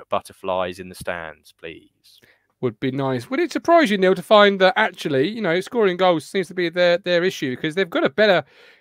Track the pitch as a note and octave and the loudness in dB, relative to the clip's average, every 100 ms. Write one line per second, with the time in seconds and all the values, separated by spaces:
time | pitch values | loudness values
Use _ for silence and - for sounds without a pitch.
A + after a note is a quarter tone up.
0 | - G2 - - G2 F#2 F2+ F#2 F2+ F2+ | -6 -6 -8 -12 -6 -4 -4 -8 -16 -12
1 | - F2 D#2+ D2+ _ _ E2+ E2+ _ _ | -10 -10 -12 -18 _ _ -18 -18 _ _
2 | _ _ _ _ _ _ B2+ - C3 C3 | _ _ _ _ _ _ -8 -6 -6 -4
3 | C#3 C3 - C4+ F4 C#4+ - E4+ B3 G#3 | -4 -4 -4 -4 -4 -4 2 4 4 2
4 | F#3 F#3 - G#3+ G3+ G3 F#3 G3+ A3 - | 2 2 4 6 6 4 2 2 -2 -4
5 | E3+ C3+ E3 A3+ F#3 F3 G3 B3 G3+ F3 | -2 0 0 -2 -2 -2 -2 -2 0 2
6 | F#3 D#3+ - G3 E3+ F#3 E3+ F3 F3 F3 | 2 0 -2 -6 -6 -4 -4 0 2 2
7 | F3+ F3 F#3 - C#3 B2 D#3 E3 F3+ C#4+ | 0 0 0 -2 -6 -4 -4 -4 -4 -2
8 | D#4+ - G#3+ F3 - _ - _ | -2 2 2 2 -2 _ -20 _